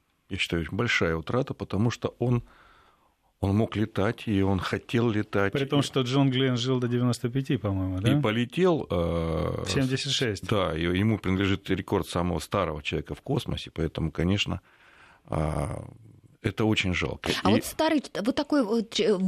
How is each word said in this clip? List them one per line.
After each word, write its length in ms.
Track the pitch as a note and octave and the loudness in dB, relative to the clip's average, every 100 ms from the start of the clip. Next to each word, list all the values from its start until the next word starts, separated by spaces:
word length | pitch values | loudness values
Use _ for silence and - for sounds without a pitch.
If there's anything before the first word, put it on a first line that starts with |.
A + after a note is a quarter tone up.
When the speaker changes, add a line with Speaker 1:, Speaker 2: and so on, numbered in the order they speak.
| _ _ _ | _ _ _
Speaker 1:
я 80 | G2 | -6
считаю, 260 | - F2 | -2 -2
очень 120 | D2+ G2 | -2 -2
большая 400 | A#2 - F2+ E2 | -2 0 0 0
утрата, 380 | D#2+ A#2+ C#3 | -2 -2 -2
потому 380 | - - G2 A#2 | -6 -4 0 0
что 240 | - - - | 0 -4 -2
он, 240 | B2 A#2+ - - - - _ _ _ _ _ _ | 0 0 -2 -14 -20 -20 _ _ _ _ _ _
он 160 | G2 G2+ | 0 2
мог 200 | A2+ G2+ | 2 0
летать, 480 | A2 - G2 A#2 - | -2 0 0 0 0
и 140 | G2 | 2
он 160 | F#2+ F#2+ | 4 2
хотел 540 | - G2 - A#2 A#2+ | 0 -4 -2 0 2
летать. 420 | G#2 G#2 G#2 G2 | 2 0 0 2
Speaker 2:
При 120 | C#3+ C3+ | 0 0
том, 180 | D3 | 0
что 180 | C3+ C#3 | 2 0
Джон 300 | B2 C3+ C#3 | 0 2 2
Гленн 260 | B2+ C3+ B2 | 4 2 2
жил 220 | B2 C3 | 0 0
до 80 | B2 | 0
девяносто 420 | A#2+ B2 A#2 B2 | 2 2 0 -2
пяти, 280 | C3 C3+ C3 | -2 -2 -2
по-моему, 440 | G#2 F#2+ F#2 F#2 | 0 -2 -2 0
да? 160 | A2 C#3+ | 2 2
Speaker 1:
И 20 | |
полетел, 680 | B2 A2+ A#2+ - F#3 D#3 - | 2 0 0 2 2 2 0
а, 760 | F2 E2+ E2+ E2 E2 E2 E2+ | 0 0 0 -2 -2 -2 -4
Speaker 2:
В 60 | E2 | -4
семьдесят 420 | C#3+ C3 C3 C#3 | 0 0 -2 -2
шесть. 360 | C3+ B2+ G2 - | -2 -2 -2 0
Speaker 1:
да, 260 | G#2+ F2 D#2+ | 0 2 0
и 60 | E2+ F2+ | 2 4
ему 220 | G#2+ G#2+ | 2 2
принадлежит 500 | F#2 F#2+ G2 F#2+ - | 2 2 2 0 0
рекорд 380 | F#2+ - G2+ E2 | -2 0 -2 0
самого 320 | F#2 F2 E2 | 0 0 -2
старого 420 | - G#2 E2+ D2+ | -2 0 0 -2
человека 320 | - D#2 - | -4 -4 -4
в 80 | D2+ | -8
космосе, 480 | - C3 - - - | -4 -2 -2 -6 -8
поэтому, 400 | - D#2+ - D#2 | -4 -4 -2 -4
конечно, 500 | - E2+ G2+ - F2 - _ - - - - - | 0 0 0 -2 -6 -10 _ -20 -20 -20 -20 -6
а, 580 | - D#2 - - - - - A2 - - _ | -2 -2 -2 -4 -6 -12 -18 -20 -20 -20 _
это 220 | A2 - A2 | -6 0 2
очень 280 | G#2+ F#2 | 2 0
жалко. 380 | F2 D#2 - - D#2 | -2 -2 -4 -4 0
Speaker 3:
А 60 | - | 2
Speaker 1:
И 40 | |
Speaker 3:
вот 120 | A3 - | 2 0
старый, 380 | - D#4+ D#4 - - | 0 2 2 -2 -4
вот 120 | G#3 D4 | -2 -2
такой 280 | C#4+ D4 | 0 2
вот 280 | G#3 A#3 A3 | 2 0 -2
ч-, 240 | - G3+ | 0 2
в 80 | F#3 | 2